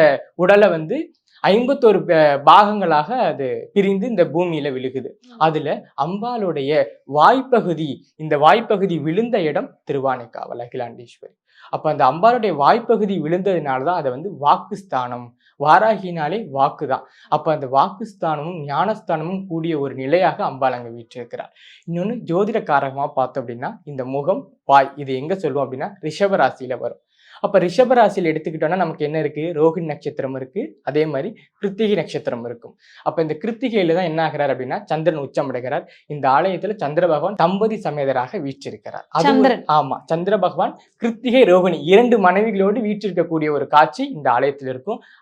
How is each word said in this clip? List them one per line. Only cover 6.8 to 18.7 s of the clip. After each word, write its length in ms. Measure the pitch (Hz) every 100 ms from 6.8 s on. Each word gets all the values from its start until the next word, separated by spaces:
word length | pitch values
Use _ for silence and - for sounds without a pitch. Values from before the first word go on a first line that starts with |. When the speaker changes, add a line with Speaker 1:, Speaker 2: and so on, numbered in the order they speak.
| - - -
Speaker 1:
வாய்ப்பகுதி, 840 | 143 170 262 262 233 185 151 156 123 _ _
இந்த 220 | 156 151
வாய்ப்பகுதி 600 | 151 208 226 208 190 165
விழுந்த 440 | 143 180 240 226
இடம் 280 | 156 147 247 _ -
திருவானைக்காவல் 720 | 139 131 127 117 - - 120
அகிலாண்டேஸ்வரி. 720 | 120 127 120 117 120 _ - _ _ _ -
அப்ப 200 | 135 156
அந்த 160 | 143 139
அம்பாளுடைய 500 | 156 220 247 214 147
வாய்ப்பகுதி 680 | 143 220 226 220 202 190
விழுந்ததுனாலதான் 800 | 147 180 196 175 143 131 139 180
அதை 100 | 139
வந்து 180 | 123 190 147
வாக்குஸ்தானம், 880 | 143 185 190 196 - 131 123 123 123 _ _ _
வாராகினாலே 840 | 143 170 214 208 185 170 147 202 185
வாக்கு 380 | 135 143 151 139
தான். 160 | 131 - _ _
அப்ப 240 | 151 165
அந்த 140 | 151 135
வாக்குஸ்தானமும் 920 | 135 180 190 226 - 170 151 156 180
ஞானஸ்தானமும் 840 | 143